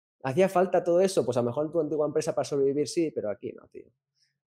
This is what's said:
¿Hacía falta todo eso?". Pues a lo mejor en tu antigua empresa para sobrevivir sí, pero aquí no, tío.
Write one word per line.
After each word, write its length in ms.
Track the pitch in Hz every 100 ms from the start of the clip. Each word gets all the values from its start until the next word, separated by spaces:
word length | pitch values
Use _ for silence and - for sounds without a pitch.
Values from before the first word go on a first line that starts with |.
| _ _
¿Hacía 280 | 131 135 190
falta 340 | 180 185 180
todo 160 | 175 175
eso?". 240 | 190 180
Pues 140 | 123 120
a 20 |
lo 60 | 120
mejor 200 | 135 156
en 60 |
tu 80 | 170
antigua 260 | 151 151 147
empresa 280 | 151 156
para 100 | 147
sobrevivir 440 | 135 143 139 139 143
sí, 220 | - 156
pero 200 | - 104
aquí 220 | 101 117
no, 140 | - -
tío. 180 | - - _ _ _ _ _